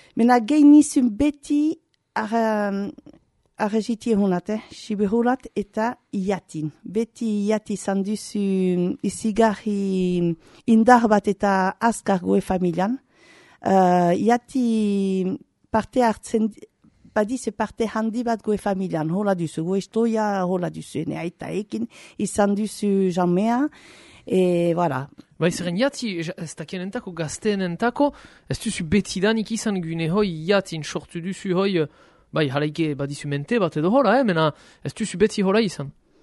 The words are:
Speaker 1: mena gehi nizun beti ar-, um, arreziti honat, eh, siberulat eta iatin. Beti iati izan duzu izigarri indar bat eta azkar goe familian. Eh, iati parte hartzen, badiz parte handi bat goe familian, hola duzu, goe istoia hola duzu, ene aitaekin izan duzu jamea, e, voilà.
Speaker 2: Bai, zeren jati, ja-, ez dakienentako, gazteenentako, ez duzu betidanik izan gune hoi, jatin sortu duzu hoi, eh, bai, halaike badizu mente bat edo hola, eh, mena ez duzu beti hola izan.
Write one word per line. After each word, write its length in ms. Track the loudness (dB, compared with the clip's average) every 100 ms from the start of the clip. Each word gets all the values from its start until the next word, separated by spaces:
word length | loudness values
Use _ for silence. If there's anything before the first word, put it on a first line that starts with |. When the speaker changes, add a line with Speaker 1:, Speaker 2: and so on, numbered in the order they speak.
| _ 2
Speaker 1:
mena 200 | 4 4
gehi 240 | 4 6
nizun 440 | 10 10 8 2 0
beti 520 | 2 -2 -2 -2 0 0 -4 _ _ _
ar-, 200 | -8 -2 0 0 0 -2
um, 140 | -4 -6 -10 -20 -20 _ _ _ -6
arreziti 540 | -2 0 -2 -4 0
honat, 360 | 2 2 0 -2
eh, 120 | -6 -8
siberulat 800 | -16 -8 -2 0 2 2 -2 -4
eta 420 | -8 -6 -4 -4 -6 _
iatin. 600 | -4 -2 -4 -6 -8 -8 -8
Beti 500 | -6 -4 -4 -4 -4 0
iati 300 | 0 -2 -4
izan 300 | -6 -2 -2
duzu 380 | -2 -6 -6 -4 0 0 2 0 -2 -2
izigarri 1400 | -6 -4 -2 2 2 0 -4 -2 -2 0 0 0 0 -2 -10 -8 2
indar 400 | 6 8 8 6
bat 200 | 2 2
eta 280 | 0 0 2 0 0
azkar 420 | -2 -2 -2 0
goe 200 | 2 0
familian. 580 | 0 -2 0 0 -2 -4 _ _ -20 -20 _ _
Eh, 520 | 2 4 6 4 4
iati 1080 | 2 2 2 0 -2 0 0 0 0 0 0 -2 -6 -12 _ _
parte 300 | -4 0 2
hartzen, 480 | 2 0 -2 0 0 -4 -20 _ _ _ -6
badiz 400 | -2 -2 -4 -6
parte 340 | -6 -6 -4
handi 380 | -4 -2 -4 -2
bat 180 | -4 -2
goe 140 | -2 -2
familian, 520 | -2 -2 -2 -4 -2
hola 220 | 0 0
duzu, 280 | 0 -2 -4
goe 140 | -2 -4
istoia 680 | -2 -2 0 0 -2 -2
hola 240 | -2 -2 -4
duzu, 320 | -8 -10 -8
ene 160 | -6 -8
aitaekin 680 | -10 -10 -8 -8 -6 -8 -8 -12 -18 -8
izan 380 | -4 0 2
duzu 540 | 0 -4 -4 0 2 0
jamea, 540 | 0 2 2 0 0 -2 -6 -20 -20 -20 -20
e, 500 | -2 2 2 2 2
voilà. 280 | 2 0 -2 -8 -16 _ -4
Speaker 2:
Bai, 120 | -2
zeren 240 | -2 -4
jati, 380 | -2 -2 -2 -6 -6
ja-, 120 | -8 -10
ez 160 | -12
dakienentako, 560 | -12 -12 -10 -8 -10 -8
gazteenentako, 1000 | -8 -8 -4 -2 -2 -2 -2 -2 2 0 0 -16 -16 -8
ez 100 | -6
duzu 260 | -6 -6 0
betidanik 640 | 0 0 0 0 0 -2
izan 300 | -4 -4 -4
gune 260 | -4 -4 0
hoi, 200 | 0 0 -2
jatin 380 | 0 0 0 -8
sortu 360 | -8 -8 -8 -10
duzu 320 | -8 -6 -2
hoi, 240 | 0 0 0
eh, 40 | -2 -8 _ _ _
bai, 140 | -2 -2
halaike 460 | 0 -2 -2 -2
badizu 320 | -2 -6 -6 -6
mente 320 | -6 -2 0
bat 160 | 0
edo 160 | 0 2
hola, 280 | 2 4 2
eh, 40 |
mena 240 | 2 2 0 -2 -14 _
ez 100 | -10
duzu 240 | -6 -8 0
beti 240 | 0 2
hola 160 | 0 2
izan. 300 | 0 -4 -12 -16 _ _